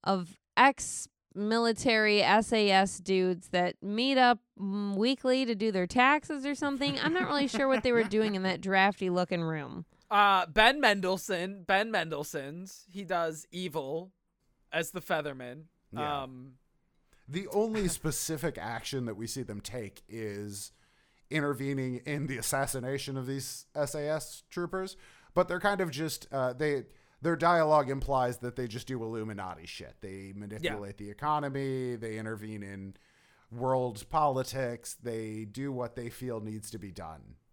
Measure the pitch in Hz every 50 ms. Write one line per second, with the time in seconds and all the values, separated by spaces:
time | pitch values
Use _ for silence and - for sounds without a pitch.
0 | - - 196 185 175 165 - _ _ _ _ - 247 277 269 - - - - -
1 | - - _ _ _ _ _ - 208 214 226 233 233 240 226 - - 269 226 220
2 | 214 214 208 208 180 - 190 220 220 - 240 220 208 202 190 190 196 190 - -
3 | 175 - 190 185 185 185 180 170 - - - 180 180 180 - _ - 196 208 220
4 | 254 269 277 262 254 247 240 - _ _ _ - 196 196 196 208 202 202 202 190
5 | 214 254 269 - - 254 254 262 262 233 233 190 214 220 196 190 180 175 - 254
6 | 247 269 294 302 - - 311 277 262 285 285 - 302 285 277 262 285 285 277 -
7 | - 311 330 359 359 359 294 285 285 262 - - 277 269 262 247 - 254 240 233
8 | 226 196 196 214 220 214 202 190 185 190 180 - 180 190 190 190 190 202 196 -
9 | 196 185 180 180 180 - 185 170 165 160 160 156 143 127 - - 170 _ _ _
10 | _ _ 214 202 208 202 196 185 175 160 139 220 214 240 269 302 269 220 208 202
11 | 185 185 190 180 - - 196 170 180 190 202 196 175 - 196 196 214 226 220 190
12 | 165 165 156 143 147 - - 151 135 139 156 175 185 185 - - - _ 175 202
13 | 202 170 185 170 170 165 160 151 - _ - 175 180 180 147 160 139 131 147 165
14 | 180 190 _ _ _ _ _ _ _ _ _ _ _ _ - 160 165 - - 185
15 | - - 185 156 147 151 135 131 127 123 127 151 160 _ _ _ _ _ - 160
16 | 147 147 147 143 135 131 131 127 127 135 127 _ _ _ _ _ _ _ _ _
17 | _ _ _ _ _ - 139 180 196 - - 202 220 226 220 220 202 175 165 -
18 | - 160 143 - - - 160 147 160 165 - - 80 110 117 113 - - - 135
19 | 123 117 104 95 117 113 - 139 123 - 107 101 - - - 127 110 98 _ -
20 | _ - 104 117 113 107 101 101 104 104 101 98 - - _ _ _ _ _ _
21 | _ _ _ _ _ _ - 156 143 143 143 117 139 139 139 135 131 127 123 120
22 | - 151 147 147 - 135 135 117 110 - - 135 139 135 - 131 120 127 139 139
23 | 135 - 135 135 127 127 135 139 131 - - - - _ _ 156 147 139 - 151
24 | 147 147 156 156 - - - - _ _ - 175 175 165 - 190 190 190 - -
25 | - - - - _ _ - 175 180 175 175 180 - 208 202 185 190 165 131 139
26 | 160 156 - - - - - 139 127 127 120 127 151 151 143 135 110 - - _
27 | _ _ _ _ - 165 170 - 165 170 175 170 160 151 156 151 139 127 135 135
28 | - 135 139 131 127 123 123 - 123 123 117 - 123 117 104 113 - - 131 120
29 | 113 113 113 113 110 110 104 98 95 92 85 78 82 87 - - 90 62 - _
30 | - 98 95 98 98 98 98 101 104 101 107 107 160 - - 104 101 98 101 -
31 | 104 101 - - 143 151 151 151 143 139 135 139 139 135 131 131 127 123 120 110
32 | 113 110 107 110 110 110 110 104 107 107 107 104 101 98 98 98 98 98 95 _
33 | _ _ _ _ _ _ _ _ _ _ 113 117 123 127 131 131 127 123 110 104
34 | - - - 160 151 147 131 131 131 - 127 135 131 120 120 117 - - - -
35 | - 120 113 113 110 110 107 110 110 104 104 131 135 143 135 123 123 117 120 131
36 | 120 117 113 - 127 127 117 110 107 107 107 110 107 - - 107 95 98 85 95
37 | 87 80 80 71 52 52 57 _ _ _